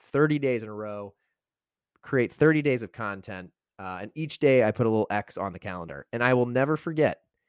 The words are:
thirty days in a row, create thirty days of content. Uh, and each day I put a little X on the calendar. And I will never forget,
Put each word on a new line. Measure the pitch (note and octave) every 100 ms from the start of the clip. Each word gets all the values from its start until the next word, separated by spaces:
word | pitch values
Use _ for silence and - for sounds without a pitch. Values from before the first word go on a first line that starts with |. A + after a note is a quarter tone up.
thirty | - C#3 D3+ D3+
days | C3+ A#2+
in | G#2+
a |
row, | G#2+ G#2+ G#2 G2+ - _ _ _ _ _ _ _ _
create | - C3+ A#2
thirty | - D3+ D#3
days | C#3+ B2+
of | A2+
content. | - G#2+ G2 F#2 F#2+ F2+ _ _ -
Uh, | F#2+ F#2
and | G#2 -
each | D#3 -
day | C#3+ C3
I | G#2+
put | G#2+ A#2
a |
little | A2 G#2
X | G#2 - -
on | G2
the | F2
calendar. | G2+ F2+ E2 C#2+ -
And | A#2
I | B2
will | B2+ A#2+
never | B2 C#3 D#3
forget, | - D#3 C3+ - _ _